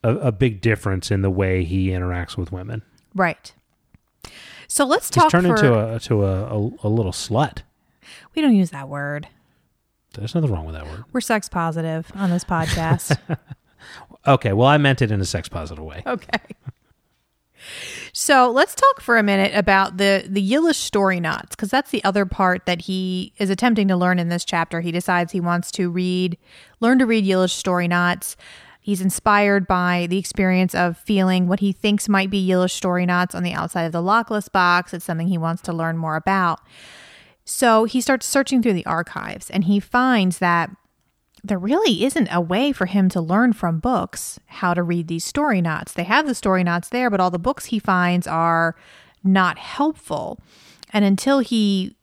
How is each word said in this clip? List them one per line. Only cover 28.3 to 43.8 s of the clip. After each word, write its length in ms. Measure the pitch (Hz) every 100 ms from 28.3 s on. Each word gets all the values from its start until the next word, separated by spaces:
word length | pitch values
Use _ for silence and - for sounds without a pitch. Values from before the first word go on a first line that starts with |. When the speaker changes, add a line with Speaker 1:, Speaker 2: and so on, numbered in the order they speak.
| - - - - -
Speaker 2:
He's 200 | - 196
inspired 680 | 190 - - 208 208 202 180
by 400 | 185 180 180 175
the 80 | 185
experience 560 | - - 185 185 185
of 240 | - 175 170
feeling 500 | - 202 185 185 180
what 120 | 190
he 120 | 202
thinks 380 | 190 214 208 -
might 220 | 196 190
be 120 | 196 185
Yilish 240 | 185 185
story 340 | - 185 180 180
knots 300 | 180 180 175
on 80 |
the 100 | 175
outside 300 | - 165 180
of 80 | 165
the 100 | 170
Lockless 500 | 175 220 226 214 -
box. 440 | 196 180 175 180 175
It's 100 | -
something 220 | 165 170
he 100 | 175
wants 240 | 165 170
to 120 | -
learn 220 | 165 165 165
more 180 | 160 156
about. 440 | 185 196 175 160 _ - - - - - _ _
So 400 | - - 247 220
he 180 | 220 254
starts 240 | 240 262 -
searching 380 | 277 269 254
through 100 | 226
the 120 | 185 -
archives, 640 | 160 170 - - - -
and 140 | 190 165
he 140 | 202
finds 600 | - 247 254 240 185 170
that 320 | 180 170 160 - _ _ _ _ _ _
there 160 | 196 196
really 440 | 190 311 440 180
isn't 240 | 254 330 220
a 100 | 175
way 300 | 170 185 285
for 160 | 262 180
him 200 | 196 185
to 140 | 180
learn 320 | 165 190 247
from 240 | 214 175
books 600 | 165